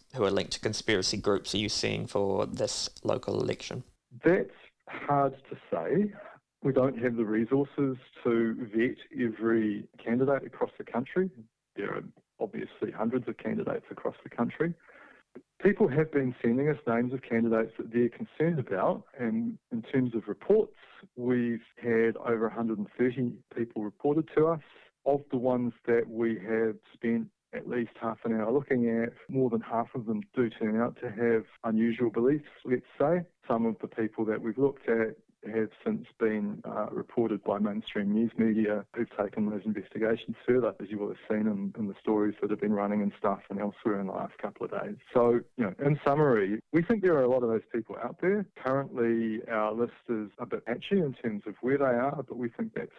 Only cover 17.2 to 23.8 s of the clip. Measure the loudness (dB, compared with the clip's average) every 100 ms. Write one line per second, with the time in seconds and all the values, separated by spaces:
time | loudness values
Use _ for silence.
17.2 | -2 2 4 2 0 -6 -2 2 2 0
18.2 | -8 0 0 0 -2 0 0 -2 -8 -6
19.2 | -2 0 -2 -6 _ -8 -2 0 0 -2
20.2 | -6 -6 2 2 2 -8 -20 -20 -18 -6
21.2 | 0 2 0 -2 -8 -6 0 4 4 2
22.2 | 0 0 0 0 -2 -2 -4 0 0 0
23.2 | -4 -6 _ -6 -4 -4